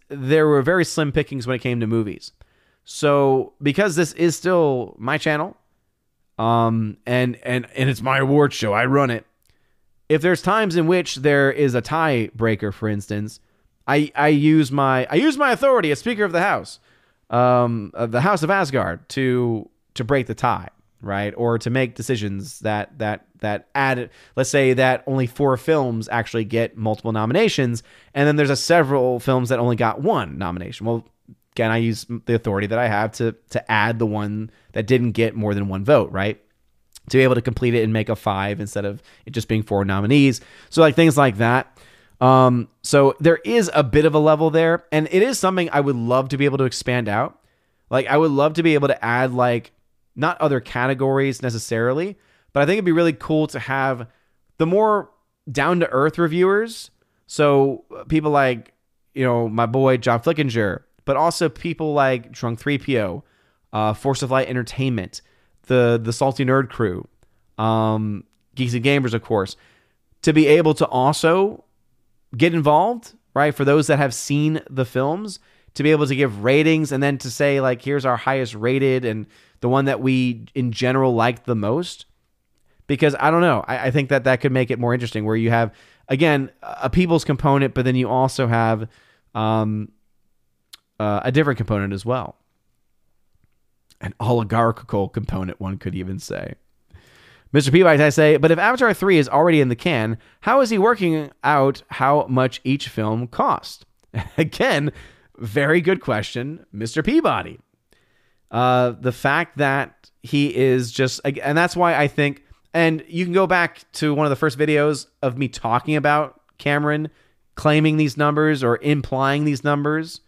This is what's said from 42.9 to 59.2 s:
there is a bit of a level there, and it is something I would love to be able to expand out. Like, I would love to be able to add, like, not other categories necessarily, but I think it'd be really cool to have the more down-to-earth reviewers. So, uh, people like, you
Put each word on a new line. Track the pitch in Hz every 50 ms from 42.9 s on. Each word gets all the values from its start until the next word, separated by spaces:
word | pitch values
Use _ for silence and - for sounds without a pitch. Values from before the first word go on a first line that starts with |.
| - 143 139 139 - -
there | 147 165 170 160 -
is | 202 226 240 214 175 -
a | 147 147
bit | 123 101 147 151
of | 160 147
a | 156
level | 151 156 156 151 160 160
there, | 147 160 165 165 165 175 - _ -
and | 156 156 156
it | 175 185 208
is | 262 262 -
something | - 185 190 185 175 165 -
I | 143
would | 143 139 139
love | 120 117 117 123 131 131 131
to | 143
be | 135 143
able | 143 131 135
to | 135
expand | 127 - - - - 123 123 120 107
out. | 101 107 127 170 - _ _ _ _ _ _ _ _ _ _ _
Like, | - 127 135
I | 113 135
would | 151 160 160
love | 143 135 143 156 156
to | 160 165
be | 165 156
able | 143 143
to | 139 135 - -
add, | 113 120 123 131 131 123
like, | 123 123 123 120 117 113 - _ _ _ _ _ _ _ _ _
not | - 135 165 175 -
other | 160 151 139 127
categories | 117 - - 123 123 131 135 127 135 135 135 135 135 139 131 - -
necessarily, | 123 113 113 - - 117 113 117 120 131 151 170 196 196 - _ _ _ _ _ _ -
but | 139 143
I |
think | 143 185
it'd | 214 202
be | 180 165
really | 165 170 170 151
cool | - - - 160 156 156 147
to | - 135
have | 110 - 135 135 131 135 131 120 120 117 _ _ _ _ _ _ _ _ _ -
the | 165
more | 160 175 202 214 220 214 202 - - _ _ _ _ _ _ _ -
down-to-earth | 127 127 139 156 180 175 170 - - 127 139 156 151
reviewers. | - 170 160 151 175 180 185 196 208 226 233 226 - - - _ _ _ _ _ _ _
So, | _ - - 151 147 143 139 135 139 131 - - _ -
uh, | - -
people | - 160 160 151 151
like, | 147 143 139 131 127 113 113 - _ _ _ _ _ _ _ _ _
you | 135